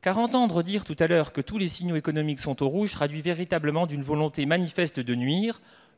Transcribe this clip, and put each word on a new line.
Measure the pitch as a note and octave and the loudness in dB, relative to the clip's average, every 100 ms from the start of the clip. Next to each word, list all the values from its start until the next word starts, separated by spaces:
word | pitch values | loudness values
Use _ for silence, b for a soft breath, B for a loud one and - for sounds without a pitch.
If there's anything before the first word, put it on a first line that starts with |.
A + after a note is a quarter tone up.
Car | F#3 G3 | 0 0
entendre | A#3 B3+ A#3+ E3+ | 2 2 2 2
dire | E3+ G3+ - | 0 -4 -4
tout | D#3 | 0
à | E3 | 4
l'heure | E3+ D3+ | 4 2
que | - | -4
tous | C3 G#3+ | -4 -2
les | F3+ | -2
signaux | - F3 D#3+ | -2 -2 -2
économiques | D3 D#3 D3+ C#3 | 0 0 -2 -2
sont | D#3 C3 | -4 0
au | C#3 | 0
rouge | E3 G#3 | 0 -2
traduit | - D3 D3+ | 0 -2 -2
véritablement | D#3 E3+ F3+ E3+ D3+ D3+ E3+ | -4 -2 -2 0 0 0 0
d'une | D3 | -2
volonté | C3+ D3+ D3+ D3+ C#3+ | -2 0 0 0 2
manifeste | E3+ F3 - E3 - | 2 0 0 -2 0
de | A#2+ A#2+ | -2 0
nuire, | B2+ E3+ A3 A3+ b b b | 2 2 0 -4 b b b